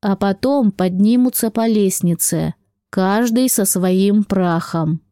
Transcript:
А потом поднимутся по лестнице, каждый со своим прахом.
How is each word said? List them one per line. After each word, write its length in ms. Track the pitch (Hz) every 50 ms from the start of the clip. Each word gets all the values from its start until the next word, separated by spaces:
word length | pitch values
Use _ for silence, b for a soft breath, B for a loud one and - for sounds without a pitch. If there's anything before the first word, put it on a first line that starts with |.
А 160 | - 208 196
потом 560 | 185 - 202 190 196 - 254 277 285 247 208 -
поднимутся 760 | - 180 185 180 185 202 214 240 247 254 247 240 - - 226
по 180 | 220 233 226 233
лестнице, 840 | 226 214 202 190 185 - - 175 170 165 - - - 160 160 160 160 _ _ _ _ _ _ _
каждый 580 | - - 185 190 196 214 240 240 226 240 254 262
со 160 | - - 202
своим 600 | 196 - 190 180 185 185 190 190 202 202 214 208
прахом. 760 | - 202 190 185 175 170 165 165 - - 165 160 160 160 160 _ _